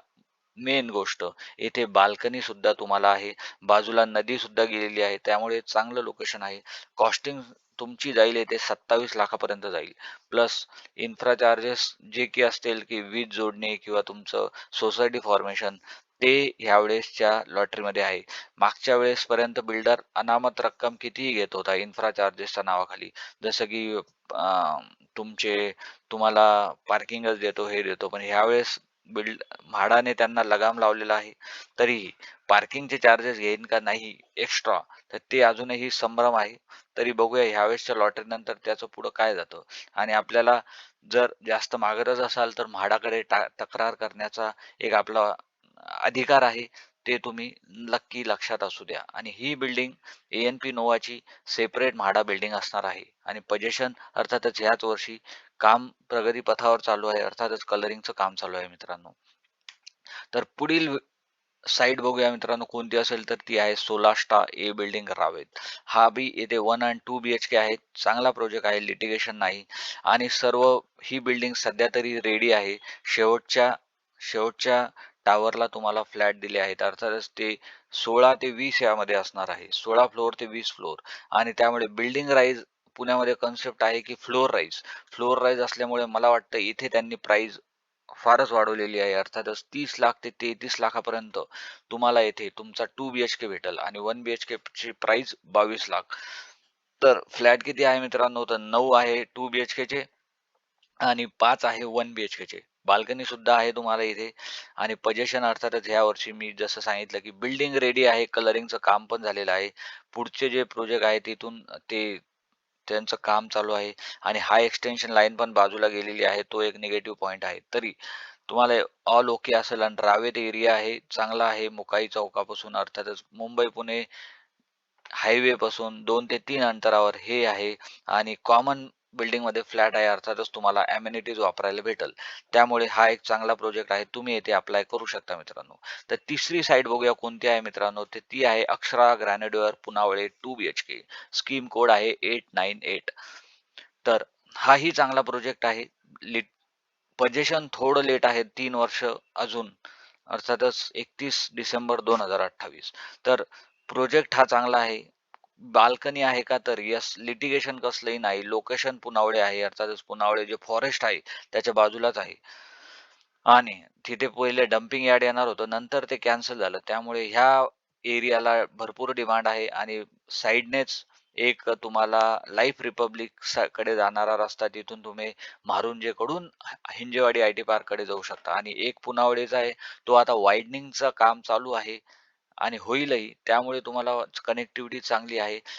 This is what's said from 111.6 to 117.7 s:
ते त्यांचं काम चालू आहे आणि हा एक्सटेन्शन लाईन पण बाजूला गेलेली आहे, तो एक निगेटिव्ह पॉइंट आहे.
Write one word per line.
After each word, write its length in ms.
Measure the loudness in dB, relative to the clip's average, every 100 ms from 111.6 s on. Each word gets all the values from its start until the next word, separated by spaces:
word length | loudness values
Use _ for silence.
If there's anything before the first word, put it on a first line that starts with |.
ते 560 | -18 -18 -8 -6 -4 -8 _ _ _ _ _ _ -6
त्यांचं 280 | -4 -4 -6
काम 240 | 0 0 0
चालू 240 | -4 -2
आहे 200 | -2 -4 -10 -16 -8
आणि 160 | -4 -2
हा 200 | 4 4
एक्सटेन्शन 520 | 4 0 -6 -6 0
लाईन 260 | 4 4 2
पण 160 | 0
बाजूला 360 | 4 4 4 0
गेलेली 360 | 0 -6 0
आहे, 180 | 0 0
तो 180 | -4 -2
एक 160 | -2 -4
निगेटिव्ह 400 | -4 -4 -6 -8
पॉइंट 240 | -8 -6
आहे. 160 | -8 -10 -6